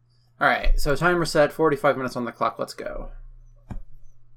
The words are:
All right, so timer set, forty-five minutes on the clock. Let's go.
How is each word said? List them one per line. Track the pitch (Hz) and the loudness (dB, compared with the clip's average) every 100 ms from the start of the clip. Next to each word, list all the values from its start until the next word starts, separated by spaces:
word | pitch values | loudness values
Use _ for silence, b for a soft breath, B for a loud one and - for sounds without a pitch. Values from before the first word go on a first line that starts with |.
| _ _ _ - | _ _ _ -2
All | 143 | 0
right, | 117 - - | 4 4 4
so | 151 135 | 4 2
timer | 170 175 160 | 2 2 2
set, | 160 147 | 2 2
forty-five | - 160 143 147 127 | 2 2 2 2 0
minutes | 127 123 | -4 -6
on | |
the | 117 | -8
clock. | - 113 - | -4 -4 -4
Let's | - | -8
go. | - - - - - - - - - - - - - - - - | -8 -10 -10 -12 -14 -18 -20 -20 -20 -14 -12 -12 -14 -16 -18 -20